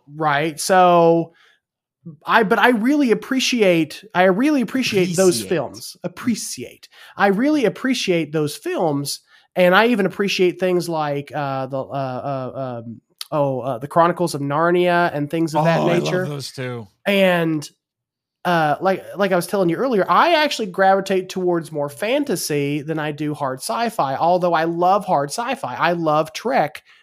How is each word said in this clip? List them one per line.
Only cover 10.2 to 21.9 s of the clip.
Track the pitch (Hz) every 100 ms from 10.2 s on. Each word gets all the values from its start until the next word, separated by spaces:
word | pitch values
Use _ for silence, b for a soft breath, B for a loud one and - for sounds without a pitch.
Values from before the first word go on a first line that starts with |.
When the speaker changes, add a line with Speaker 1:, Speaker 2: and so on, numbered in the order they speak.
| 196 - 180 -
Speaker 1:
things | 185 180 165
like, | 160 151 143 139
uh, | 143 143 135 131
the, | 135
uh, |
uh, | 127 135 131 127 113 135 127 135 135 120 117
um, | 110 _ - -
oh, | 156 139 127
uh, | 120 120
the | 147
Chronicles | 175 165 175 170 143
of |
Narnia | 143 143 170 175 180 175 175
and | 147 147
things | 165 160 151
of | 165
that | 160
Speaker 2:
Oh, | 151
I | 175
love |
Speaker 1:
nature. | 156 156 -
Speaker 2:
those | 143 131
too. | - 127 120 107 _ -
Speaker 1:
And, | 196 190 175 165 156 147 _ _ _ _ _ _ _ 175
uh, | 175 151 -
like, | 185 190 - 156
like | 196
I | 180
was | 170
telling | 202 180
you | 165
earlier, | 254 220 175
I | 180 302 320
actually | 302 - 214
gravitate | 175 190 196 196 190 185
towards | 190 180 170 151
more | 151
fantasy | 143